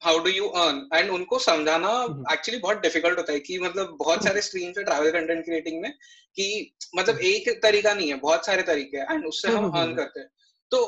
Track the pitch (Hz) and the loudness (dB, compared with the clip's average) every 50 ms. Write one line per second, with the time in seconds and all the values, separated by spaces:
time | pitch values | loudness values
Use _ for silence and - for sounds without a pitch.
0 | - 170 160 165 165 185 190 196 208 190 180 175 170 156 139 139 135 - 160 165 | 2 2 4 4 4 2 0 0 0 0 2 2 2 2 0 -2 -4 0 0 2
1 | 190 202 185 180 185 - 247 254 - 208 165 156 151 156 160 165 180 202 233 254 | 2 2 0 -4 -2 -2 -2 0 2 2 2 2 4 2 2 2 2 2 0 0
2 | 247 233 147 139 123 135 156 - - 226 233 240 180 190 214 202 175 160 165 160 | -2 -2 -6 -6 -4 -2 -2 -2 -2 -4 -6 -2 -2 -2 0 0 0 0 0 2
3 | 160 175 175 175 165 156 147 143 - - 185 185 180 175 175 196 190 170 160 143 | 2 0 0 0 -2 -2 -4 -4 -4 -6 -6 -4 -4 -4 -4 -4 -4 -4 -6 -2
4 | 143 156 170 214 214 208 190 208 - - - 185 175 175 185 202 196 - 147 147 | 0 2 2 2 2 0 0 0 -2 -4 -4 -6 -6 -6 -6 -4 -2 0 0 2
5 | 151 160 165 170 160 165 170 165 160 170 165 160 156 160 160 165 202 277 294 _ | 2 2 2 0 0 -2 -2 -4 -4 -4 -4 -4 -4 -4 -6 -6 -6 -8 -10 _
6 | - - - - _ _ _ 190 196 196 214 208 151 - _ - - - - - | -20 -20 -20 -20 _ _ _ -6 -4 -4 -4 -6 -6 -10 _ -18 -16 -6 -4 0
7 | - 226 214 - 185 185 208 214 - 247 220 - 220 214 208 208 202 208 202 196 | 2 2 2 2 2 2 2 2 0 -2 0 2 4 4 4 4 4 2 2 2
8 | 170 147 139 131 135 151 165 165 - 208 190 185 175 180 156 143 135 - 139 139 | 0 -2 -2 0 2 2 2 2 2 2 0 0 2 2 0 0 -2 -4 -6 -6
9 | 135 - 320 311 - 160 - - - 226 226 208 202 180 156 170 165 165 - 151 | -4 -2 -2 -2 -4 -4 -6 -2 0 2 2 2 2 2 2 0 0 0 0 -2
10 | 143 - - 143 131 - _ _ _ _ _ _ _ - 262 247 - | -4 -4 -6 -12 -16 -16 _ _ _ _ _ _ _ 0 0 2 2